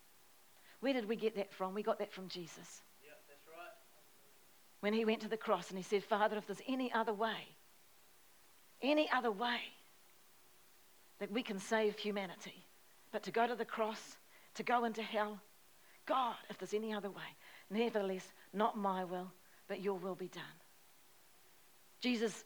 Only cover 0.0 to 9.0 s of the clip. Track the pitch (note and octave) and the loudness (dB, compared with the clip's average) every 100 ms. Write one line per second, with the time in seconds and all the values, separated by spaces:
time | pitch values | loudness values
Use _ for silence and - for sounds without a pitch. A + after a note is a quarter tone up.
0 | - - - - - - - - A#3+ C4 | -20 -20 -20 -20 -20 -20 -20 -4 0 2
1 | G#3 A3 A3 G3+ G3 - F#3+ G3 G#3 - | 2 2 0 0 -4 -4 -4 -2 0 0
2 | - - F#3 F3+ E3 - F3 - - - | -2 -6 -10 -10 -10 -12 -16 -18 -20 -20
3 | - - - - - E4+ E5+ - - - | -20 -20 -20 -20 -20 -16 -16 -16 -20 -20
4 | - - - - - - - - G3+ A3 | -20 -20 -20 -20 -20 -20 -20 -2 2 4
5 | A3 A3 G#3+ A3 - F#3+ F3 F#3+ F3+ G3+ | 4 2 0 -4 2 2 2 -6 0 0
6 | F#3+ G#3+ G#3+ G#3+ G#3 F#3+ - C4 B3+ A3 | 2 4 4 2 -4 -8 -2 0 2 2
7 | A3 G3+ A3+ G3+ - - - - - - | 2 0 0 -2 -8 -18 -20 -20 -20 -20
8 | - - - - - - - - B3 D4+ | -20 -20 -20 -20 -20 -20 -20 -4 2 4